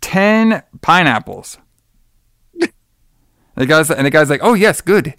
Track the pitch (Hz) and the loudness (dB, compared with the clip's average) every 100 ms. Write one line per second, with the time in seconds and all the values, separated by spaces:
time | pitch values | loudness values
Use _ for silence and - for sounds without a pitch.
0 | - 190 202 220 226 214 - - - 170 | -4 -2 0 2 0 -2 -6 -12 0 2
1 | 165 110 - 95 - - _ _ _ _ | 2 -2 -6 -16 -16 -20 _ _ _ _
2 | _ _ _ _ _ 349 330 _ _ _ | _ _ _ _ _ -6 -6 _ _ _
3 | _ _ _ _ _ - 127 156 156 160 | _ _ _ _ _ -4 2 2 2 0
4 | 139 151 147 143 208 233 208 165 - 202 | 0 2 2 0 0 2 2 0 0 0
5 | 156 | 0